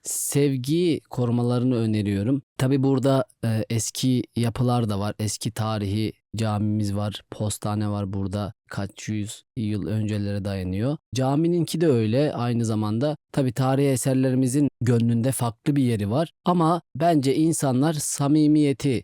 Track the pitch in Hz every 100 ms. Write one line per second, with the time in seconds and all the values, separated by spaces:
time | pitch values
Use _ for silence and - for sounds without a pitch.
0 | - - - 143 143 135 127 165 175 143
1 | _ - 120 120 120 123 127 120 113 107
2 | 104 98 107 143 _ - 131 139 135 135
3 | 131 135 - _ 117 110 107 117 - -
4 | 131 123 - - 117 113 123 120 110 101
5 | 104 - 104 - 120 - 110 110 101 104
6 | 110 - _ 104 110 107 107 107 101 101
7 | 104 - _ - 107 - 107 104 104 101
8 | 98 98 98 101 104 - _ - 98 -
9 | - 107 101 - _ - 107 107 80 110
10 | 107 104 101 101 98 98 90 95 123 156
11 | _ 120 131 147 165 175 156 170 165 120
12 | 107 120 151 - 120 117 113 110 107 110
13 | 147 143 _ - 131 117 131 135 143 131
14 | 135 131 131 127 131 139 143 _ 117 120
15 | 117 117 127 123 120 110 - 143 127 113
16 | 101 123 170 _ - 180 160 175 _ 131
17 | 170 156 135 135 160 156 139 123 151 151
18 | - - 143 156 151 151 147 135 143 113